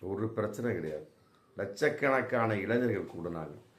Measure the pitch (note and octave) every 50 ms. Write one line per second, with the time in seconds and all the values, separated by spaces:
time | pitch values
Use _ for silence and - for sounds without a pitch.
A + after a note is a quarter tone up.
0 | - F#2 G2 G2+ A2 A2 A2+ A2 G#2 - - - A#2+ A#2+ G2+ E2+ D#2 D#2 D#2 D2+
1 | - - _ _ _ _ _ _ _ _ - - G2+ G2 - - D3+ - - -
2 | C#3 C3+ C3+ C3 A#2+ - B2+ A#2+ A2+ A2+ G#2+ G2+ F#2+ G2+ A#2 B2 B2+ A#2 G#2+ F#2+
3 | E2 - - F2 E2 F2 E2+ D#2+ D#2 D2 D2 - - - _